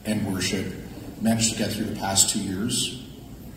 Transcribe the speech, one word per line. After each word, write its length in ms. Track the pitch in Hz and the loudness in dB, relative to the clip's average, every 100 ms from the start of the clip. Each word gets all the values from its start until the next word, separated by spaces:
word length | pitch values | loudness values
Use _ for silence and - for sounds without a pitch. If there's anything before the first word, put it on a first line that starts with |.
and 280 | - 104 95 | -2 0 0
worship 400 | 92 - - - - - - - - | 0 0 0 -2 -6 -10 -12 -12 0
managed 300 | 110 113 - | 4 4 4
to 60 | - | 2
get 140 | 101 | 0
through 140 | 104 - | 0 -2
the 100 | - | -2
past 320 | 98 98 - | 2 4 4
two 120 | - | 4
years 640 | 98 95 123 - - - - - - - - | 0 0 0 0 -2 -4 -12 -14 -14 -14 -14